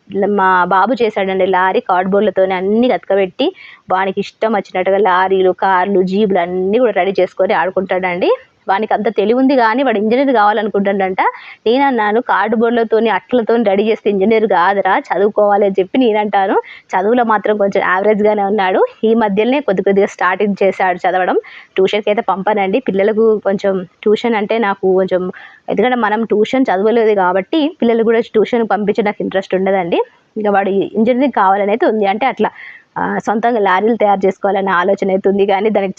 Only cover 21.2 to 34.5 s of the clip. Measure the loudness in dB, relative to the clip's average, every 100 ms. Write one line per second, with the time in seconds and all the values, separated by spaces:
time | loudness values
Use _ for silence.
21.2 | 0 -2 -6 -14 -10 -2 0 0 -2 -2
22.2 | -2 -2 -2 -2 0 -2 -2 -2 0 2
23.2 | 2 2 0 -2 -2 -4 -6 _ 0 0
24.2 | 0 -2 -2 -2 -2 -2 0 0 0 -2
25.2 | -4 -10 -18 -16 -6 -2 0 0 0 -2
26.2 | 0 0 0 0 0 0 2 2 2 2
27.2 | 2 0 -2 -2 -2 0 0 2 2 0
28.2 | 0 0 0 0 0 -2 -2 0 -2 -2
29.2 | -4 -4 -2 -2 0 0 0 -2 -4 _
30.2 | _ -6 -2 0 0 -2 -2 0 0 2
31.2 | 0 2 2 2 0 0 0 0 0 0
32.2 | -2 -2 -4 -4 -20 -20 _ -8 -6 -4
33.2 | -4 -2 0 0 0 2 0 2 2 2
34.2 | 0 -2 -2